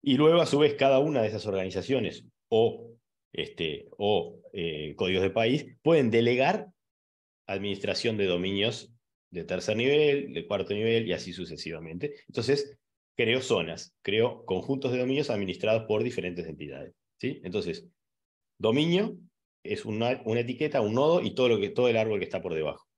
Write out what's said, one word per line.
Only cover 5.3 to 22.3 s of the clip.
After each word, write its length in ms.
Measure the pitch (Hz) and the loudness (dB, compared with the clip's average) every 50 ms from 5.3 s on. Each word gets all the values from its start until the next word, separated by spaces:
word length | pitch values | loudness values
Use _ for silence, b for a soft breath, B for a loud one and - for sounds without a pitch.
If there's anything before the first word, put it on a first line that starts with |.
| 92 113 113 117 131 151 - - - _ | 2 2 2 2 0 0 -4 -8 -18 _
pueden 280 | _ 151 165 156 135 117 | _ 4 4 6 4 4
delegar 600 | 110 117 117 117 123 123 131 151 196 208 - - _ _ _ _ _ _ _ _ _ _ _ _ _ _ _ | 4 4 4 4 4 4 2 2 2 0 -4 -8 _ _ _ _ _ _ _ _ _ _ _ _ _ _ _
administración 680 | - 98 98 98 101 98 - - 98 98 - - 117 110 | -8 -6 -6 -4 -4 -6 -4 -4 -4 -4 -2 -2 -2 0
de 100 | 104 101 | 0 0
dominios 680 | 92 87 87 90 95 98 98 101 117 - - - - _ _ _ _ _ _ _ _ | 0 0 0 0 -2 -2 0 -2 -2 -2 -6 -12 -18 _ _ _ _ _ _ _ _
de 140 | - 87 82 | -12 -12 -6
tercer 320 | - 98 - - - 107 | -6 -6 -4 -2 -2 -2
nivel, 560 | 110 120 135 143 147 151 147 139 143 - - - | 0 2 2 4 4 4 4 2 0 -2 -6 -8
de 140 | 85 80 | -8 -6
cuarto 260 | - 104 98 92 - 101 | -4 -4 -4 -2 -2 -4
nivel, 340 | 104 110 113 113 113 - | -2 0 2 2 2 0
y 60 | 87 87 | 0 -4
así 200 | 80 - 90 87 | -4 -6 -10 -10
sucesivamente. 800 | 90 90 82 82 76 - 80 82 78 82 80 80 90 - 147 B B B | -10 -10 -10 -10 -10 -10 -10 -10 -10 -10 -12 -10 -8 -8 -8 B B B
Entonces, 520 | B - - 113 123 139 143 143 - - _ _ _ _ _ _ _ _ | B -6 -4 0 2 0 0 0 -6 -10 _ _ _ _ _ _ _ _
creo 260 | - 117 110 123 131 | 0 2 2 2 0
zonas, 520 | 131 - 117 95 85 80 82 85 - - _ _ | 2 2 0 0 0 -2 -8 -12 -14 -18 _ _
creo 440 | _ - 98 110 113 123 117 - - | _ -2 2 2 2 2 0 -6 -6
conjuntos 480 | - 95 92 - - 135 135 - 131 123 | -4 -4 -4 -2 -4 -4 -2 -2 -2 -2
de 60 | 127 | 0
dominios 300 | 127 127 135 139 147 - | 0 0 0 -2 0 -2
administrados 540 | 117 104 101 95 90 - - 107 110 117 113 | -2 -2 -2 -4 -4 -2 0 2 2 2 2
por 180 | - 110 107 | 0 0 0
diferentes 460 | 117 123 120 - 90 92 87 87 82 | 0 -2 -4 -4 -6 -4 -6 -6 -8
entidades, 480 | 80 76 73 76 73 67 67 71 - _ _ _ _ _ | -10 -10 -12 -12 -14 -12 -12 -14 -16 _ _ _ _ _
¿sí? 240 | _ - 131 - - - | _ -8 -8 -8 -8 -12
Entonces, 440 | 92 90 104 85 87 82 - - - _ _ _ _ _ _ _ _ _ _ _ _ _ | -6 -6 -4 -4 -4 -8 -10 -12 -20 _ _ _ _ _ _ _ _ _ _ _ _ _
dominio 600 | _ 95 110 117 143 156 165 170 185 208 240 - - - _ _ _ _ _ _ _ _ | _ 0 0 2 2 2 2 2 0 0 -2 -6 -12 -18 _ _ _ _ _ _ _ _
es 200 | - 104 - - | -8 -6 -6 -6
una, 380 | 113 107 107 117 120 127 127 - | -6 -4 -2 0 0 0 -2 -2
una 160 | 117 110 120 | -2 -2 -2
etiqueta, 400 | 120 120 135 - 151 151 151 139 | -2 -4 -4 -4 -4 -2 0 0
un 140 | 110 104 110 | 0 2 2
nodo, 280 | 127 143 156 170 175 | 2 2 4 2 2
y 140 | - 214 - | 0 -2 0
todo 140 | - 127 123 | 0 2 2
lo 100 | 117 101 | 4 2
que, 100 | 98 98 | 0 -2
todo 200 | - - 127 123 | 0 2 2 2
el 80 | 113 | 4
árbol 220 | 113 110 110 107 101 | 2 2 2 0 -2
que 60 | 87 | -4
está 160 | - | -4